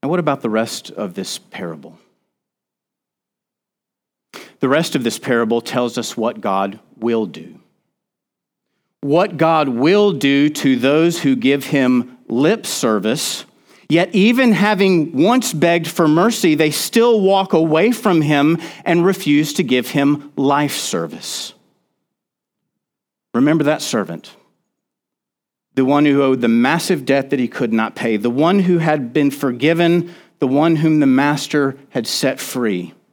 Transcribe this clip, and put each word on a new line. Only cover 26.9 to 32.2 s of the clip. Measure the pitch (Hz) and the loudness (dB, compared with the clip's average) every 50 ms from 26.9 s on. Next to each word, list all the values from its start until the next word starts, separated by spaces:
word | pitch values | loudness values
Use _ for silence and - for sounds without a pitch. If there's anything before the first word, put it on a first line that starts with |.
| 190 151 135 | -2 -2 0
debt | 127 135 139 135 135 | 0 0 0 0 -2
that | 147 127 | -2 -2
he | 123 113 | -2 -4
could | - - 127 113 | -4 -4 -4 -2
not | 110 113 110 107 - | 0 -2 -2 -2 -6
pay, | - - 117 110 | -6 -4 -2 -2
the | 107 104 120 | -2 -2 -2
one | 120 131 151 170 190 202 | 0 0 2 2 2 2
who | 185 180 180 170 | 2 2 2 2
had | 160 160 151 151 131 117 | 2 0 0 -2 -2 -4
been | 123 151 147 143 | -2 0 0 0
forgiven, | 135 - - 135 123 120 131 151 165 165 175 170 170 175 165 175 - - - _ _ _ | -2 -2 -4 -4 -4 0 0 0 2 2 2 2 2 2 0 -4 -12 -20 -20 _ _ _
the | - 127 | -2 0
one | 131 143 156 170 165 | 2 2 2 2 2
whom | 156 160 160 156 151 | 2 2 2 2 4
the | 143 | 4
master | 135 127 131 143 143 147 143 - - - 151 143 135 135 - - _ | 4 4 4 2 2 0 -2 -4 -4 -2 -2 -2 -2 -4 -8 -18 _
had | - 131 113 | -8 -6 -6
set | - - - | -4 -6 -2